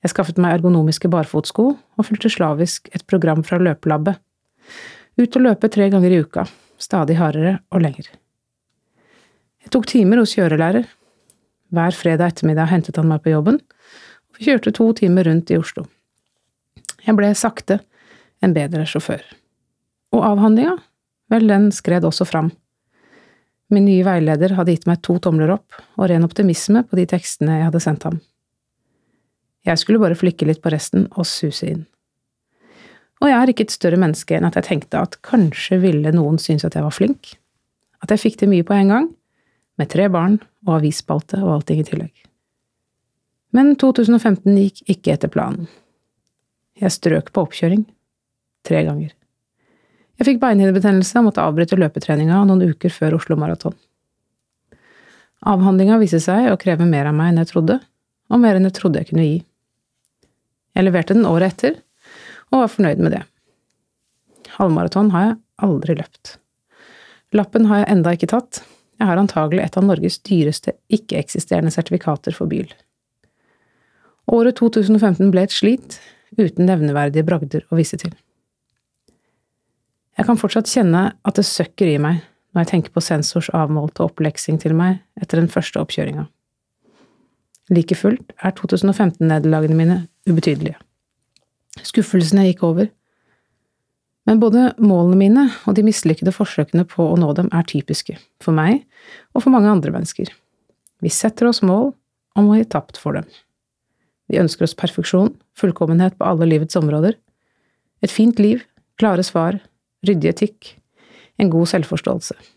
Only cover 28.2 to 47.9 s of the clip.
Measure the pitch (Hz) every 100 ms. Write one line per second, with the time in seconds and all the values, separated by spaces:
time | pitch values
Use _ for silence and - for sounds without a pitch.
28.2 | _ _ _ _ _ _ _ _ _ _
29.2 | _ _ _ _ - 165 - 220 196 165
30.2 | 180 170 151 156 170 151 - 185 196 -
31.2 | 170 - 151 - - 165 156 _ _ _
32.2 | _ _ _ _ _ _ - _ _ _
33.2 | 285 247 262 233 214 - 180 175 175 151
34.2 | - 160 175 175 170 160 - 156 - -
35.2 | - 240 170 - - 185 185 151 151 165
36.2 | 147 160 - 151 165 160 151 - 208 277
37.2 | - - _ _ _ _ _ _ - 208
38.2 | 220 214 208 185 170 202 196 220 330 330
39.2 | _ _ _ _ _ - 143 - 202 180
40.2 | 175 214 _ _ 190 160 151 - - 151
41.2 | - 190 190 147 - 156 151 156 160 _
42.2 | _ _ _ _ _ _ _ _ _ _
43.2 | _ _ _ 240 277 277 262 254 220 233
44.2 | 220 190 196 202 196 - - 185 - 156
45.2 | 156 - - - 165 _ _ _ _ _
46.2 | _ _ _ _ _ _ 190 - 170 156
47.2 | - - 160 - 170 202 214